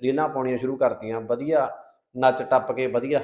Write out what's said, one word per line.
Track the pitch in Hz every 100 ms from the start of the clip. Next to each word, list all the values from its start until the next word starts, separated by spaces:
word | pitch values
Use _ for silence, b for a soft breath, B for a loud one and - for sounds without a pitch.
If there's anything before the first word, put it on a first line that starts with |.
ਰੀਲਾਂ | 127 139 156
ਪਾਉਣੀਆਂ | 135 127 123
ਸ਼ੁਰੂ | 127 131
ਕਰਤੀਆਂ, | 127 110 110 113
ਵਧੀਆ | 113 120 143 156 131 - - _ _ 123
ਨੱਚ | 131 123
ਟੱਪ | 123 127 -
ਕੇ, | 120 127
ਵਧੀਆ | 120 135 143